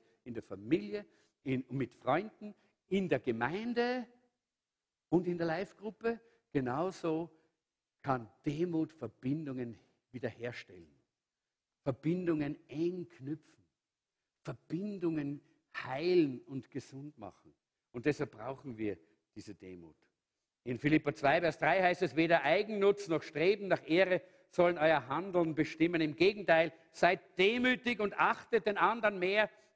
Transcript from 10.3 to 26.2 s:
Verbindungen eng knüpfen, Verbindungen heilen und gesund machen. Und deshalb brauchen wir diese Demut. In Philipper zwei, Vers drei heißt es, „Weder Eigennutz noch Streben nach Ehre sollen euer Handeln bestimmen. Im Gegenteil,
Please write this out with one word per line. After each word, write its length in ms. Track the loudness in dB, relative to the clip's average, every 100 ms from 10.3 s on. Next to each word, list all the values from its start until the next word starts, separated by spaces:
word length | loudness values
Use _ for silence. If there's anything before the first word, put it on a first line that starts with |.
| -8 -10 -10 -16 -20 -20 _ _ _ _ _ _ _ _ _
Verbindungen 720 | -6 -4 -2 -2 -2 -2 -2 -6 -10
eng 400 | -4 -4 -4 -12
knüpfen, 560 | -14 -10 -10 _ _ _ _ _ _ _ _ _ _
Verbindungen 1000 | -14 -14 -8 -6 -6 -4 -4 -2 -4 -8 _ _ _ -12
heilen 580 | -8 -4 2 4 4 0 -8
und 240 | -10 -8
gesund 440 | -12 -12 -16 -16 -16
machen. 340 | -18 -18 _ _ _ _ _
Und 160 | -4 -2
deshalb 240 | -2 -4
brauchen 460 | -8 -12 -12 -12 -6
wir 200 | -6 -6 _ _ _ -20
diese 180 | -16
Demut. 420 | -16 -16 -18 -18 _ _ _ _ _ _ _
In 160 | -8 -2
Philipper 340 | 2 2 2
zwei, 260 | 0 2 4
Vers 180 | 2 0
drei 240 | 2 4
heißt 200 | 2 2
es, 140 | -2 2
„Weder 280 | 4 4
Eigennutz 640 | 4 2 2 2 4 2 0
noch 140 | -4
Streben 460 | -2 0 2 2 0
nach 200 | -2 2
Ehre 340 | 2 4 2 -4 _ _
sollen 260 | 2 4 4
euer 300 | 4 4 0
Handeln 480 | -4 0 0 0 0
bestimmen. 460 | -2 2 2 2
Im 140 | 0
Gegenteil, 580 | 4